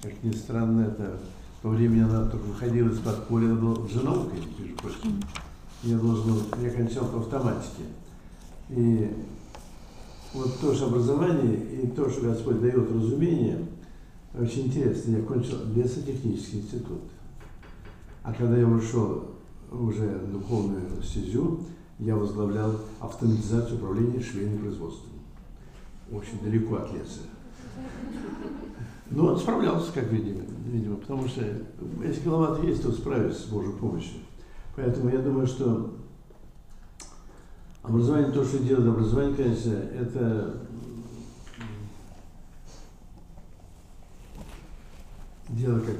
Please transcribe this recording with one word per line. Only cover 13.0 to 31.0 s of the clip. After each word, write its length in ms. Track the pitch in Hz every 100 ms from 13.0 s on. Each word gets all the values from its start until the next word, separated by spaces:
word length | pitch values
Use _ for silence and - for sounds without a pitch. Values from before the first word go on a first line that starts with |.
| 110 139 170 143 110 - - - - - - - - -
очень 300 | 117 135 131
интересно. 480 | 156 123 - 117 107
Я 60 |
кончил 360 | - 127 - - 107
лесотехнический 840 | 113 123 143 139 131 113 - - 104
институт. 420 | - 117 - - - - - - - - - - - - - -
А 100 | 113
когда 240 | 113 117 120
я 100 | 117
ушёл 640 | 113 110 117 101 - - - - - -
уже 460 | 120 113 107 104 95
в 140 | 101
духовную 720 | 101 110 113 98 95 90 -
стезю, 580 | - - 92 113 165 165 - - - -
я 180 | 110 110
возглавлял 560 | 101 104 101 107 107 107 - -
автоматизацию 760 | - - 117 110 104 113 120 117
управления 440 | 95 104 120 127
швейным 380 | 110 98 104 107
производством. 520 | 101 85 82 - - - - - - - - - - - -
Очень 300 | 104 - 107
далеко 340 | 104 110 110 -
от 160 | -
леса. 280 | - - - - - - - - - - - - - - - - - - - - - -
Но 160 | 139 165
он 120 | -
справлялся, 540 | 220 233 - 170 -
как 200 | 139 110
видимо, 300 | 107 101 90 85 - 113
видимо, 300 | 117 104
потому 300 | 101